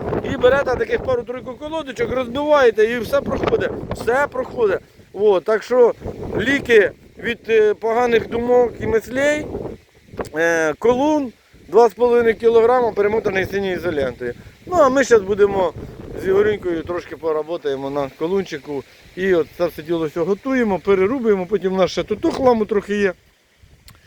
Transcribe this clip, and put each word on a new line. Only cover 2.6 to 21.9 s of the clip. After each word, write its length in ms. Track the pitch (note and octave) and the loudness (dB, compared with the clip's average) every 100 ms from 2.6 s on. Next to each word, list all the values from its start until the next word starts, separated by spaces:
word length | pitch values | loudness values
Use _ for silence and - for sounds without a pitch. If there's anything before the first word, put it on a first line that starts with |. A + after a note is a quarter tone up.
| B3+ A3 | 4 4
і 160 | G#3+ A#3+ | 2 0
все 220 | G3 C#4 | -2 -2
проходить. 500 | - - - A3 F3+ - - | -2 -4 0 0 -2 -6 -8
Все 360 | - - B3+ C#4+ | -6 -2 0 0
проходить. 480 | B3+ B3+ - G#3+ E3+ - - - | -4 -6 -2 0 0 -6 -20 -16
От. 300 | F#3 G#3 F#3 | 0 4 4
Так 200 | F#3+ G#3+ | 2 -2
що 300 | - B3 A#3 E3 - - - - | 0 4 4 2 -8 -10 -8 -4
ліки 520 | A3 C#4 - A3+ F3 - - - | 0 -2 4 6 6 0 -18 -10
від, 220 | G#3 A#3 - | -8 -6 0
е, 240 | A3 G#3+ | 2 4
поганих 560 | G#3 A3 A3+ B3 A3+ - | 2 -2 0 2 2 0
думок 440 | A#3 A#3+ B3 A#3+ - | -4 2 4 2 0
і 80 | G#3+ | -2
мислей, 580 | A3+ G#3+ B3+ C#4+ D4+ D4+ - - - _ _ _ - - D3+ | -2 -2 -2 0 0 -4 -10 -10 -14 _ _ _ -12 -8 -2
е, 380 | E3 E3 D#3+ C#3+ | 0 2 0 0
колун, 520 | A3+ B3 D4 D4+ C4 - _ - - | 2 2 2 0 -2 -10 _ -20 0
два 220 | F3+ A#3+ | 4 4
з 40 | |
половиною 420 | - A#3+ A#3+ A#3 A3 | 4 2 4 2 2
кілограма, 560 | A3+ A#3 A3+ B3+ A#3 | 2 4 4 4 2
перемотаний 540 | G3 G3+ A3 G#3 F#3+ F#3 | 0 0 0 -2 -2 -2
синьою 280 | G3 G3 | -2 -4
ізолентою. 600 | F3+ E3+ D3+ C3 A#2+ B2 A#2+ - - - | -4 -4 -2 -2 -4 -8 -10 -14 -20 -4
Ну, 100 | F4+ | 2
а 140 | C#4 | 2
ми 140 | C4 | 2
зараз 200 | B3 A#3 | 4 2
будемо 500 | F#3+ G3+ G3+ G3 F3 - - - - - | 2 2 2 2 -2 -2 -12 -14 -14 -8
з 40 | E3+ | 0
Ігорюнькою 540 | F#3+ G#3 G3+ F3+ E3 | 2 2 0 -4 -4
трошки 320 | D3+ F3 - D3 | -4 -8 -10 -8
поработаємо 720 | D#3+ D#3 D3+ E3+ D3 C3+ C#3 | -4 -4 -4 -6 -4 -4 -4
на 200 | C#3+ C3+ - | -4 -6 -4
колунчику. 640 | D#3+ G3 F3+ D3+ C3 C#3+ - - - - | -4 -2 -4 -8 -10 -10 -12 -18 -18 -6
І 180 | F#3+ F3 | 0 2
от 120 | D3 - | 0 -2
це 100 | F3 | -4
все 160 | - | -4
діло 220 | D3+ E3+ D#3+ | -6 -4 -2
все 160 | E3+ | -2
готуємо, 580 | E3 G3 C4+ C4 A3+ F3+ | -2 -2 -2 0 0 0
перерубуємо, 680 | F#3+ G3 F#3+ C4+ A3+ G3 F3+ | 0 2 2 0 0 0 0
потім 280 | G#3 F#3 | -4 -2
в 40 | F#3+ | 0
нас 140 | F3 | 0